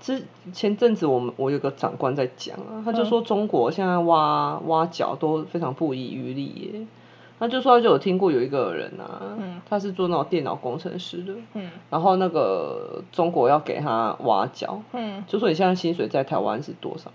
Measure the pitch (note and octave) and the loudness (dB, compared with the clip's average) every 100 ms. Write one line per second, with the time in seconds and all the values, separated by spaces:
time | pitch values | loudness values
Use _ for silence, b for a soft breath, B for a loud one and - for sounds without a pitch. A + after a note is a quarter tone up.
0 | - C4 - - F3+ - G#3 G#3 A#3+ G3+ | -6 -6 -6 -18 -18 -4 -2 4 4 4
1 | D#3 B2+ B2 B2 C3+ C#3+ C#3 C#3 C#3 B2+ | 2 2 0 -2 -2 0 -2 -2 -4 0
2 | C3+ C#3+ B2+ - - - - A3 A3 A3+ | 0 0 -2 -4 -12 -12 -10 -8 -2 0
3 | G#3+ A#3 - G3+ G#3+ C#3+ A#2+ F3+ F#3 F3 | 2 2 2 0 2 2 2 2 0 2
4 | E3+ D#3+ D3+ D3 D3 D#3 D#3 D#3+ E3+ - | 4 6 4 2 0 -2 0 2 2 0
5 | - C#3 D#3 D#3+ - F3 C#3 C3+ D#3+ C3 | -2 0 0 0 -2 -4 -4 -2 -2 -4
6 | A#2+ C3 B2 C3+ C#3 - - G#3+ A3 - | -6 -8 -8 -6 -8 -10 -10 -10 -12 -18
7 | b b b b A#3 B3+ C4+ A#3+ A3+ C#3 | b b b b -2 2 6 8 8 6
8 | G3 F#3 F#3+ B2+ C3 C#3 G2+ D#2+ G1+ - | 4 2 4 4 2 0 0 -2 -6 -10
9 | - - G3 G#3+ F#3 F3 - G#3 G3+ F#3 | -12 -12 -10 -10 -10 -12 -4 -4 -2 -2
10 | F3 D#3+ C#3+ F3 B2 C#3 B2 D3+ - F3+ | 0 0 0 0 0 -4 -4 -6 -6 -8
11 | - F3 F#3+ A3 A3+ G#3+ F3+ F3 - D#3 | -10 -10 -10 -10 -12 -12 -12 -14 -4 0
12 | F#3+ F#3 F3+ D#3+ G#2 F#2 D2 A1 G1+ - | 4 4 4 2 2 0 -2 -6 -8 -10
13 | - - E3+ E3+ B2 D3+ - - D3 A2+ | -6 -2 0 4 4 4 2 -4 -2 0
14 | A2 - A#2 G2 B2+ - - G3+ - B3 | 0 0 2 2 2 -4 -8 -8 -10 -10
15 | G#3+ G3 F#3+ A3 G#3+ D#3 F#3 F#3 E3 F3 | -8 -10 -4 0 2 4 2 2 0 -2
16 | A2 C#3 C3+ A2 G#2 G#2+ D3 - D3 - | 0 -2 0 0 -2 -2 -6 -10 -10 -10
17 | - | -12